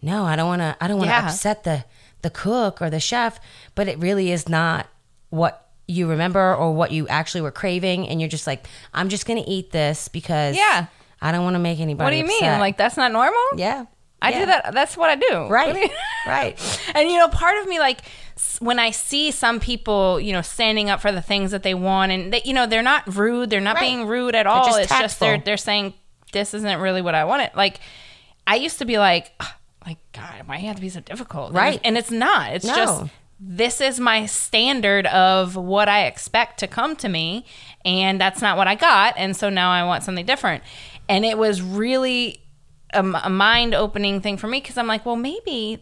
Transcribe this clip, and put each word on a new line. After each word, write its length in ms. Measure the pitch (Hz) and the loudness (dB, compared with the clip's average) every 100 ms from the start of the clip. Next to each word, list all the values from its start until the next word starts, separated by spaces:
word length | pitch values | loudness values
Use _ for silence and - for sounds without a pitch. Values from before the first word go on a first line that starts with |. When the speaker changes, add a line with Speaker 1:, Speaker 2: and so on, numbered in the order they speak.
Speaker 1:
"No, 220 | 143 202 | -4 -2
I 100 | 185 | 0
don't 140 | 156 165 | 0 0
wanna, 280 | 180 170 - | 0 -2 -2
I 80 | 170 | -2
don't 100 | 202 | 0
wanna 140 | 180 | 2
Speaker 2:
Yeah. 140 | 240 196 | 2 0
Speaker 1:
upset 360 | 175 202 214 | -2 -2 -2
the, 220 | - 151 - - - - | -2 -4 -4 -18 -20 -8
the 80 | 170 | -8
cook 520 | - 196 240 220 180 | -4 -2 0 0 -2
or 80 | 170 | -4
the 80 | 156 | -2
chef," 380 | - 240 233 - - - - - | -2 -2 -2 -4 -20 -20 -14 -4
but 100 | 196 | -2
it 100 | 143 | -2
really 320 | 175 202 185 | 0 0 0
is 160 | 175 156 | -2 0
not 400 | 160 165 160 - - _ _ _ | 0 2 0 -4 -14 _ _ _
what 360 | 160 165 - _ - - | 0 0 0 _ -20 -6
you 200 | 175 175 | -2 0
remember 460 | 156 175 185 185 | 0 0 2 2
or 180 | 185 165 | 2 0
what 160 | 156 170 | 0 0
you 160 | 156 151 | -2 -2
actually 320 | 147 160 180 | -2 -2 -4
were 80 | 156 | -6
craving, 560 | - 196 180 185 180 190 | -4 -4 -2 -2 -2 -2
and 120 | 165 | -4
you're 80 | 160 | -4
just 180 | 156 - | -4 -6
like, 180 | 135 - - - | -8 -8 -20 -10
"I'm 160 | 135 185 | -4 -4
just 160 | 202 | -4
gonna 200 | - 233 - | -4 -4 -2
eat 240 | 190 180 | -6 -4
this 380 | 165 147 156 - | -2 0 -2 -6
because 480 | - - 160 147 143 | -12 -4 -2 0 2
Speaker 2:
Yeah. 300 | 415 214 170 _ _ _ | 2 2 -2 _ _ _
Speaker 1:
I 80 | 151 | -2
don't 120 | 170 | 0
wanna 140 | 175 180 | 0 0
make 180 | 175 165 | 0 -2
anybody 260 | 160 143 | -4 0
Speaker 2:
What 60 | 247 | 0
do 60 | 311 | 0
you 80 | 320 | 0
mean? 160 | 440 | 2
Speaker 1:
upset." 160 | - - | 2 2
Speaker 2:
Like, 160 | 196 202 | 0 2
that's 200 | 208 277 | 0 2
not 160 | 254 | 0
normal? 280 | 220 254 466 508 554 | 4 2 4 0 0
Speaker 1:
Yeah. 280 | 185 269 240 _ _ _ | -2 -4 -8 _ _ _
Speaker 2:
I 100 | 233 | 0
Speaker 1:
Yeah. 80 | 254 | 0
Speaker 2:
do 60 | 370 | 2
that. 240 | 359 - | 2 2
That's 220 | 233 302 - | 0 0 2
what 140 | 330 | 2
I 40 | |
do. 320 | 285 508 180 131 | 4 2 2 2
Speaker 1:
Right. 200 | 220 311 | 2 2
Speaker 2:
What 60 | 381 | 2
do 40 | |
you 100 | 392 622 807 | 0 -2 -6
<laughs> 180 | 906 - | -6 -2
Speaker 1:
Right. 540 | - 277 - - - - | -2 -2 -4 -6 -6 -2
Speaker 2:
And, 160 | 302 311 | 2 2
you 80 | 349 | 6
know, 100 | 339 | 4
part 280 | - 339 415 | 4 2 0
of 100 | 392 | -2
me, 100 | 349 | 0
like, 220 | 285 254 - - - - | 0 0 -10 -18 -18 -8
s-, 240 | - - | -6 -4
when 200 | 233 240 | -2 0
I 100 | 233 | 0
see 400 | 214 - 285 302 | -2 -4 -2 -2
some 300 | - 233 233 | 0 0 0
people, 580 | 233 240 - 208 190 180 | -2 -4 -2 2 2 2
you 120 | 208 | 0
know, 100 | 185 | -4
standing 480 | 170 - 220 214 208 | -4 0 0 2 0
up 100 | 196 | 0
for 120 | 208 | 0
the 100 | 190 | -2
things 300 | - 202 196 | -2 -2 -2
that 100 | 202 | -2
they 100 | 196 | -2
want, 380 | 185 185 190 190 | -2 0 2 2
and 220 | 185 185 | 0 -2
they, 100 | 233 | -4
you 80 | 247 | 0
know, 140 | 269 240 | 0 2
they're 160 | 226 | 2
not 320 | 240 285 - | 2 0 0
rude. 340 | 190 208 240 240 | -2 0 0 0
They're 120 | 208 | 0
not 160 | 196 233 | 0 0
Speaker 1:
Right. 60 | |
Speaker 2:
being 240 | 262 247 220 | 0 -2 -4
rude 260 | 240 247 | -2 0
at 80 | 226 | 0
Speaker 1:
They're 100 | 202 | 4
Speaker 2:
all. 140 | 233 254 | 4 4
Speaker 1:
just 140 | 220 | 4
Speaker 2:
It's 80 | 185 262 | 4 2
just 220 | 220 - | 2 0
they're, 140 | 220 208 | 0 0
Speaker 1:
tactful. 80 | 170 | 0
Speaker 2:
they're 100 | 208 | -4
saying, 380 | - 208 196 196 - _ - | -2 -2 -2 -10 -20 _ -8
"This 200 | 202 202 | -4 -4
isn't 280 | 208 214 180 | -4 -4 -2
really 200 | 190 185 | 0 0
what 140 | 175 | 0
I 100 | 160 | 0
wanted." 280 | 156 262 247 | 2 0 -2
Like, 240 | - 196 - - - - - _ _ - | 0 0 0 -18 -20 -20 -20 _ _ 0
I 100 | 220 | 0
used 220 | 294 - | 0 -6
to 40 | |
be 140 | 240 220 | -2 4
like, 340 | 202 170 175 _ | 4 4 0 _
"Ugh, 80 | - - - _ - | -12 -12 -20 _ -18
like, 120 | 165 - | -18 -18
God, 300 | - 117 110 131 | -18 -18 -18 -12
why 100 | 143 | -10
do 60 | |
you 40 | 202 | -8
have 80 | 196 | -8
to 60 | |
be 80 | 190 | -10
so 100 | 180 | -12
difficult?" 500 | - 214 247 160 135 | -14 -14 -10 -10 -4
And 60 | 180 | 2
Speaker 1:
Right. 180 | 233 - | 2 2
Speaker 2:
it's, 60 | |
and 120 | 240 226 | 0 0
it's 140 | 226 | -2
not. 420 | 226 262 403 131 | 0 2 2 0
It's 120 | 156 196 | -4 -2
Speaker 1:
No. 80 | |
Speaker 2:
just, 300 | 294 - 160 147 - _ - | 2 2 0 -4 -12 _ -20
this 420 | 190 175 233 - | -14 -2 -2 0
is 200 | 269 247 | -2 0
my 260 | 247 220 214 | 2 2 0
standard 800 | - - 226 247 269 214 202 185 | -4 -2 0 2 2 2 2 2
of 480 | 190 185 190 185 | 4 6 4 2
what 340 | 185 180 196 208 | -4 -2 2 4
I 180 | 208 160 | 4 2
expect 520 | - - 220 226 - | -4 -4 0 0 -4
to 80 | 196 | -8
come 300 | - 262 311 | -4 -4 -4
to 120 | - | -4
me, 380 | 170 160 202 - - - - | -4 -4 -6 -12 -20 -20 -8
and 360 | 180 185 190 190 | -2 0 2 2
that's 220 | 190 190 | 0 0
not 140 | 220 190 | 0 2
what 100 | 190 | 2
I 80 | |
got, 400 | 214 339 226 202 - | 4 6 6 6 2
and 200 | 190 185 | -4 -2
so 120 | 208 | -2
now 220 | 196 180 | 2 2
I 140 | 180 | 2
want 180 | 175 175 | 2 -2
something 240 | - 185 180 | -2 -6 -2
different. 380 | 269 220 156 - - - - - | 0 0 -2 -8 -20 -20 -20 -2
And 160 | 196 | 0
it 140 | 220 220 | 2 2
was 240 | 220 196 | 2 0
really 800 | 185 196 226 262 262 247 240 - - - - - - | -4 -4 0 0 0 0 -2 -6 -20 -20 -20 -20 -4
a, 40 | 202 | 0
m-, 180 | 190 165 | 0 0
a 60 | - | -2
mind-opening 920 | 190 202 233 240 190 208 208 202 196 | 2 4 4 4 2 0 -2 -2 -2
thing 160 | 202 196 | -4 -6
for 80 | 220 | -6
me, 160 | 262 | -6
'cause 160 | 269 - | -6 -6
I'm 80 | 233 | -4
like, 180 | 220 | -4
"Well, 100 | 226 | -2
maybe 600 | 233 247 370 427 269 214 220 | -4 -4 -6 -8 -6 -6 -8